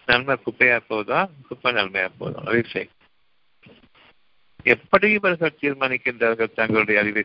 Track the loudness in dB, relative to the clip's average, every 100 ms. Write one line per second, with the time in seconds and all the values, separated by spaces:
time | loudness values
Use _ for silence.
0 | 0 0 2 -2 -4 0 2 2 0 -4
1 | -2 -2 -2 -8 -16 -6 -2 0 -2 -2
2 | -4 -6 -12 -10 -2 -2 -2 -6 -10 _
3 | _ _ _ _ _ _ -20 -20 _ _
4 | -20 _ _ _ _ -2 0 0 2 2
5 | 4 2 0 0 -2 -2 -4 -2 -2 -2
6 | -6 -2 0 0 -2 -2 0 0 2 2
7 | 2 -2